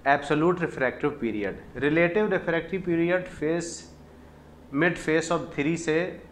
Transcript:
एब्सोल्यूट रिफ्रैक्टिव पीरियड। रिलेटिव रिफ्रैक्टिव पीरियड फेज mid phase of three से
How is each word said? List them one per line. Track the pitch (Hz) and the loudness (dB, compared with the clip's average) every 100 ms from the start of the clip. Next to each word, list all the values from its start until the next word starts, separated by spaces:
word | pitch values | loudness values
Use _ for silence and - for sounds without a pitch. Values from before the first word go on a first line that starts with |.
| 139 | 2
एब्सोल्यूट | 143 - 151 170 180 | 2 2 2 2 2
रिफ्रैक्टिव | 156 - 127 123 147 147 | -2 0 -2 0 -2 -2
पीरियड। | 113 104 98 90 - 123 | -4 -2 -4 -6 -12 -2
रिलेटिव | 139 160 170 208 214 | 2 4 4 2 2
रिफ्रैक्टिव | 180 - 165 165 190 175 | 0 0 -2 -2 -4 -2
पीरियड | 165 170 180 180 | 0 2 0 -2
फेज | - 151 170 170 - - - - - - - - - - 139 | -4 -2 -2 -4 -10 -16 -20 -20 -20 -20 -20 -20 -20 -6 2
mid | 175 - | 2 2
phase | - 160 160 | 0 0 2
of | 170 - - | -2 -2 -2
three | 143 165 | 0 0
से | 165 156 185 170 - | 0 0 0 -6 -14